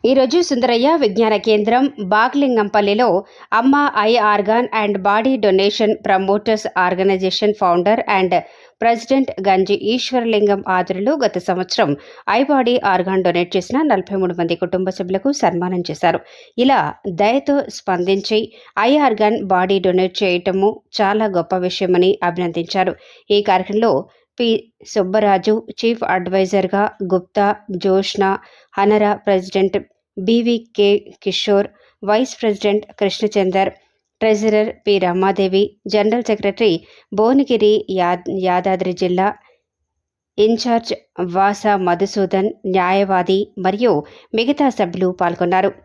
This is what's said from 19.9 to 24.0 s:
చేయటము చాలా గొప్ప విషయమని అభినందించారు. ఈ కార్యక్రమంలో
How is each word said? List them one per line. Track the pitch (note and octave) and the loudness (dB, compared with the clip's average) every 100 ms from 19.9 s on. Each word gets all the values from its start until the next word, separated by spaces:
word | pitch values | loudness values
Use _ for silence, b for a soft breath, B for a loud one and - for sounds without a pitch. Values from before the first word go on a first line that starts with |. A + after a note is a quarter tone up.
| F3+ F#3 F#3 | 2 0 0
చేయటము | G3 F3 F3 F#3+ G3 - _ - | -2 0 -2 0 0 -2 _ -2
చాలా | G3 G#3+ A3 F3+ | 0 0 0 -2
గొప్ప | E3 F#3 | -2 -2
విషయమని | F3+ - F#3 F3+ F#3 G#3 | -4 -4 0 2 2 2
అభినందించారు. | F3 E3+ F3 E3+ F3 G3 F3+ - B B _ | -2 -2 -4 -4 -4 -2 -2 -4 B B _
ఈ | G#3 | 0
కార్యక్రమంలో | G#3 F#3 F#3 G#3 A3+ A3 | 2 0 0 0 0 0